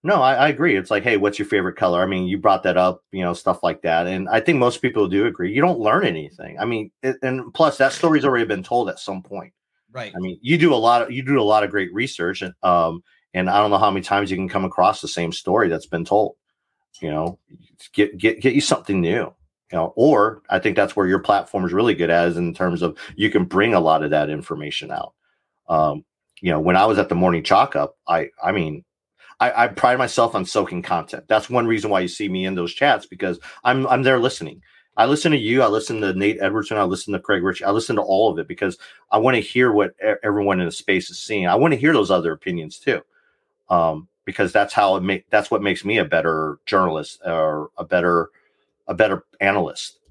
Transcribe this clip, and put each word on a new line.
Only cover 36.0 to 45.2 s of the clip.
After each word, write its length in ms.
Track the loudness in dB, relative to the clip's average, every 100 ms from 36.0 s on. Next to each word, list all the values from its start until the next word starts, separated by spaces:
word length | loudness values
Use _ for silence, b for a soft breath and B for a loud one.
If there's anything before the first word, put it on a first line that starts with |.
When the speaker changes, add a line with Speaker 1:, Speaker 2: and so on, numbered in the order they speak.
| -2
Speaker 1:
Nate 240 | 0 0 0
Edwardson. 380 | -2 -2 -2 -2
I 60 |
listen 280 | 0 -2 -6
to 80 | -6
Craig 240 | -2 0
Ritchie. 220 | 0 -2 -2
I 60 |
listen 260 | -2 -2 -2
to 40 |
all 300 | 0 2 2
of 80 | 0
it 80 | -6
because 300 | -6 -6 -6 B B B
I 60 | 0
wanna 220 | 2 0
hear 320 | 0 2 2
what 180 | 4 0 -2
e-, 120 | -4 -2
everyone 380 | -2 0 0 0
in 40 | -2
the 60 |
space 380 | -4 -2 -2 -4
is 100 | -12
seeing. 280 | -8 -4 0
I 80 | 2
wanna 200 | 2 2
hear 160 | 2
those 200 | 2 2
other 200 | 0 0
opinions 480 | -4 -6 -8 -10 -8
too, 220 | -4 -4 -6 _ _ _ _ _ -2
um, 380 | 0 2 -2 -10 _
because 300 | -10 -4 0
that's 200 | 2 0
how 220 | 2 2 2
it 80 |
ma-, 140 | -2 -4